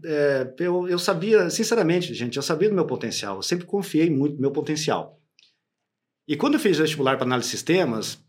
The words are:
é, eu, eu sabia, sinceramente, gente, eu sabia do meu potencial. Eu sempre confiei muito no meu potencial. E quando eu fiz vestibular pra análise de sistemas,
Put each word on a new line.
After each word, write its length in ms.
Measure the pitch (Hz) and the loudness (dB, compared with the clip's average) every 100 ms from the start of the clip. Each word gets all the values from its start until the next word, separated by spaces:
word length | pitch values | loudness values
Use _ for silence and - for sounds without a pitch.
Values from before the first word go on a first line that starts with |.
é, 500 | 165 147 147 135 127 - | -4 0 2 2 -2 -4
eu, 300 | 180 180 180 | -2 0 0
eu 100 | 175 | 0
sabia, 520 | 180 175 208 214 170 | 0 0 4 4 4
sinceramente, 640 | - 220 226 160 180 156 | 0 0 2 4 2 0
gente, 220 | 113 120 135 | -6 -4 -4
eu 60 | |
sabia 260 | 135 156 208 | -2 0 2
do 60 | |
meu 120 | 190 156 | 2 0
potencial. 500 | 127 117 - 104 98 | -2 -6 -6 -8 -8
Eu 60 | |
sempre 240 | - 175 175 | -4 -4 -4
confiei 420 | 202 185 156 160 | -6 -2 0 2
muito 280 | 135 147 151 | 2 0 0
no 40 | |
meu 100 | 139 | -2
potencial. 680 | 147 151 151 - 95 - - _ _ _ _ _ _ _ _ _ _ - | -2 -4 -4 -2 -2 -4 -16 _ _ _ _ _ _ _ _ _ _ -6
E 100 | 156 | -2
quando 180 | 269 | 2
eu 60 | 294 | 2
fiz 180 | 214 151 | 2 2
vestibular 380 | 156 151 131 131 | 2 2 0 2
pra 100 | 127 | 0
análise 220 | 123 - | -2 -2
de 80 | 107 | -6
sistemas, 640 | - 180 156 110 95 - | 0 2 2 -2 -6 -12